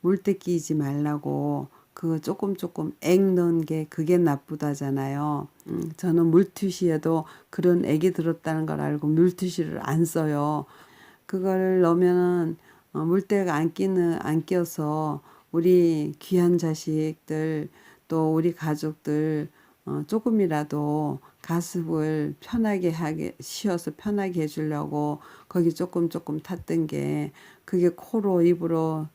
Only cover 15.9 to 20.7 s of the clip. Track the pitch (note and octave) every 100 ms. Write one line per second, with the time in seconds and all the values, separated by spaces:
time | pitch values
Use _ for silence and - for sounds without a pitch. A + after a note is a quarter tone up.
15.9 | D#3 D3 D3 - F#3 F3 F3 E3 D#3 -
16.9 | D#3 D#3 D#3+ - D#3 D#3 D#3 D3+ _ -
17.9 | _ _ D#3+ D#3 D#3+ E3 E3+ D#3+ D3+ D#3
18.9 | D3+ - D3+ D#3 D3+ D3 _ _ _ -
19.9 | C#3+ D3 A3 A3+ A3 F#3+ D3+ D3